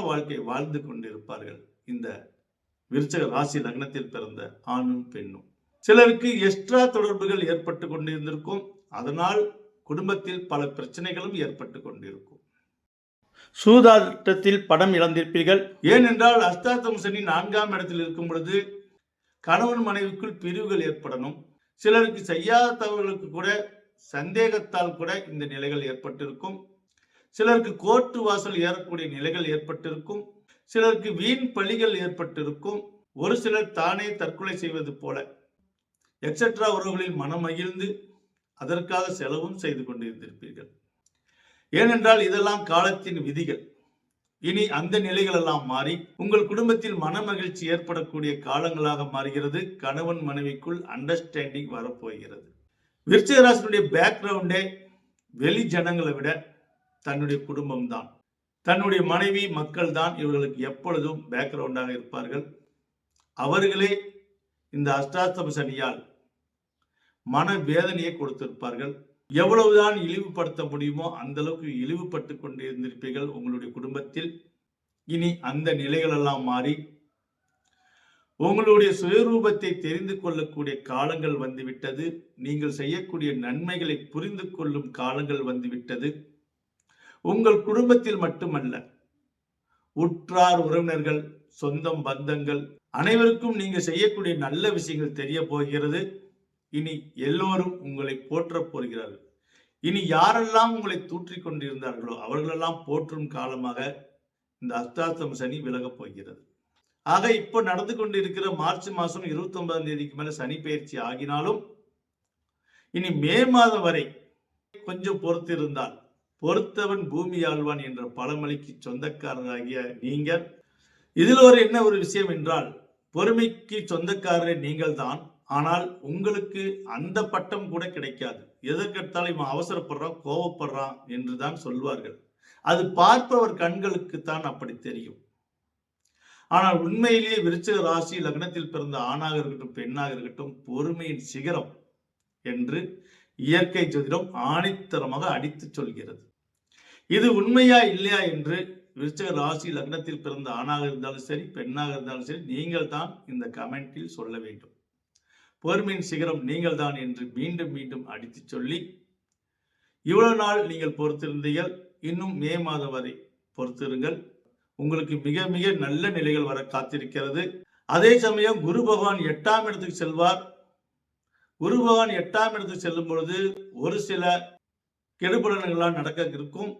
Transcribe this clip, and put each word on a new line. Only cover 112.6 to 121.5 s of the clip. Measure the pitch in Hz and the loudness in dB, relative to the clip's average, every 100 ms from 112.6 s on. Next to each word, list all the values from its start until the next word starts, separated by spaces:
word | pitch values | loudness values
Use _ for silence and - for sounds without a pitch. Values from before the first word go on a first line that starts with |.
| _ _ _ | _ _ _
இனி | 175 185 147 | -6 -4 0
மே | 147 214 254 | 2 4 6
மாதம் | 247 233 185 170 | 8 8 6 2
வரை | 156 139 - _ _ _ _ _ | 0 -2 -10 _ _ _ _ _
கொஞ்சம் | - - 185 190 196 | -18 -12 -6 -4 -4
பொறுத்திருந்தால், | 165 170 165 160 147 131 120 - _ _ _ _ | -2 -2 -2 -4 -4 -4 -8 -10 _ _ _ _
பொறுத்தவன் | 156 214 - - 196 196 156 | 0 0 0 -4 -2 -2 -4
பூமி | 147 175 175 | -4 -4 -2
ஆழ்வான் | 160 151 147 143 | -2 -2 -2 -4
என்ற | 131 123 123 | -8 -10 -10
பழமொழிக்கு | 127 131 151 143 143 - - | -8 -6 -4 -4 -6 -10 -16
சொந்தக்காரராகிய | 127 127 151 151 143 127 123 123 120 127 123 120 | -12 -8 -8 -10 -10 -8 -8 -8 -8 -8 -8 -8
நீங்கள், | 123 147 151 170 170 - _ _ _ _ _ 165 | -6 -4 -2 -2 -4 -18 _ _ _ _ _ 4
இதில் | 170 262 | 8 12
ஒரு | 254 | 12